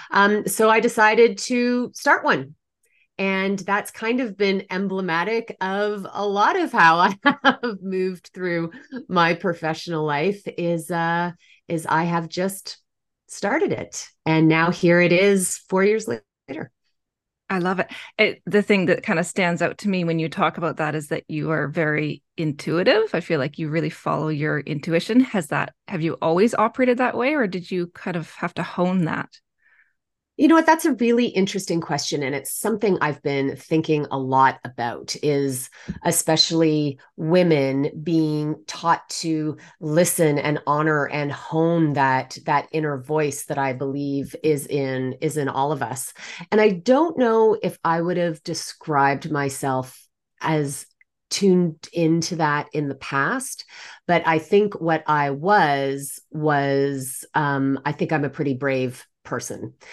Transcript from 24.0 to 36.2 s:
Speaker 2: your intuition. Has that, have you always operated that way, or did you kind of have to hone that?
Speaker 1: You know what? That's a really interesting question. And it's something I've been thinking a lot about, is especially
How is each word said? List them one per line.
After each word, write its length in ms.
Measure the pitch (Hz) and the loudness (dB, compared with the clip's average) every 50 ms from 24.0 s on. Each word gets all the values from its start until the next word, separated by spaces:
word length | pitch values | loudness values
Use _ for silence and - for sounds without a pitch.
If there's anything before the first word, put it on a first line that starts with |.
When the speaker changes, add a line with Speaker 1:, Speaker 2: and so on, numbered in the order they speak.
| - 151 156 151 151 156 | -4 -4 -2 -2 -2 -4
Speaker 2:
your 320 | 156 143 151 156 147 151 | -4 -2 -2 -2 -2 -4
intuition. 600 | 147 - 156 151 - 175 160 170 - - 220 254 | -4 -6 -8 -6 -4 0 0 0 0 2 2 2
Has 280 | 262 - - 202 160 - | 2 2 0 -4 -2 -2
that, 260 | 147 143 - - _ _ - - | -4 -4 -4 -4 _ _ -14 -8
have 140 | 208 160 | -6 -4
you 140 | 160 165 - - | -4 -4 -2 0
always 320 | - 160 165 180 208 240 - | 0 2 4 4 4 4 4
operated 440 | - 214 226 - - 254 247 247 240 | 2 0 0 2 0 2 2 2 2
that 180 | 254 240 - | 0 0 0
way, 180 | - 240 269 311 | 0 0 0 0
or 120 | 294 233 | 0 0
did 240 | 185 185 180 170 - | -2 -2 -6 -8 -4
you 180 | 190 180 175 175 | -4 -4 -4 -6
kind 280 | - - - 196 175 | -8 -10 -8 -6 -6
of 140 | 175 156 - | -6 -6 -8
have 220 | - - - 175 - | -10 -8 -8 -6 -4
to 80 | - | -6
hone 420 | 170 - - - 180 180 185 185 165 | -8 -6 -2 0 0 2 2 2 0
that? 240 | 160 - - - - _ - _ _ _ _ _ _ _ _ _ _ _ _ _ _ _ _ _ _ - - | 0 -2 -4 -6 -8 _ -20 _ _ _ _ _ _ _ _ _ _ _ _ _ _ _ _ _ _ -2 2
Speaker 1:
You 60 | 285 269 | 4 6
know 80 | 330 | 6
what? 100 | 330 320 | 6 6
That's 200 | 320 320 320 - | 6 4 4 4
a 80 | 330 262 | 0 0
really 320 | - 240 233 233 240 240 | 2 2 2 4 4 2
interesting 540 | 214 - 190 190 190 - 196 180 - 170 170 | 2 2 0 0 0 -2 -6 -4 -2 -4 -4
question. 440 | 165 - 151 147 - - 165 147 143 | -2 -2 -4 -4 -2 -4 -4 -4 -2
And 100 | 131 143 | -4 -4
it's 160 | 135 - - | -6 -6 -8
something 480 | - - - 208 226 202 233 208 185 - | -8 -4 -4 -2 -2 0 2 2 2 2
I've 220 | - 151 139 - | 0 -2 -2 -4
been 320 | - 147 139 139 139 139 - | -4 -2 -2 0 -2 -2 -4
thinking 540 | 127 - - 165 160 156 - 156 147 143 - | -6 -6 -2 0 0 2 2 0 0 0 -4
a 80 | 135 135 | -4 -6
lot 400 | 131 131 131 131 135 131 127 - - | -2 0 4 4 4 4 4 0 -12
about, 500 | 127 - - 120 117 107 69 - - - - | -14 -8 -6 -6 -6 -6 -8 -10 -10 -8 -4
is 480 | - 147 143 139 139 139 131 127 - - _ - - - - - | 0 0 2 2 0 -2 -4 -6 -10 -12 _ -20 -14 -14 -10 -4
especially 960 | - 170 160 - | -2 -2 0 0